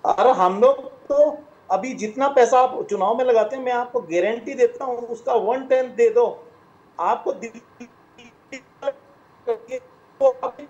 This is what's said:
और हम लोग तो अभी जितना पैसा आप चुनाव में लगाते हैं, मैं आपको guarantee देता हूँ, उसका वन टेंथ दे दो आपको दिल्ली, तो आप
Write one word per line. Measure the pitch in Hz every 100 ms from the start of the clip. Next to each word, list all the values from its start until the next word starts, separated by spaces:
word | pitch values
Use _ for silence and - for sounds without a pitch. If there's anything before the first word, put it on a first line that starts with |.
| -
और | - 233
हम | 247 180 190
लोग | 247 269 269
तो | - - 285 294 294 - _ -
अभी | 190 254
जितना | 208 214 233 269
पैसा | 269 233 254
आप | 254 - -
चुनाव | 202 190 240
में | 254
लगाते | 226 214 269
हैं, |
मैं | 254
आपको | 247 247 247
guarantee | 175 170 190 233 220
देता | 262 240 - 262
हूँ, | 240
उसका | 233 233 -
वन | 240 214 262 262
टेंथ | 262 254
दे | 202 233
दो | 233 233 - - - _ _ _ -
आपको | 175 247 -
दिल्ली, | 226 226 220 - - 240 _ _ _ 240 _ _ 269 - _ 277 277 _ _ _ _ - 220 - 254 - _ _ -
तो | 269
आप | 254 269 - 285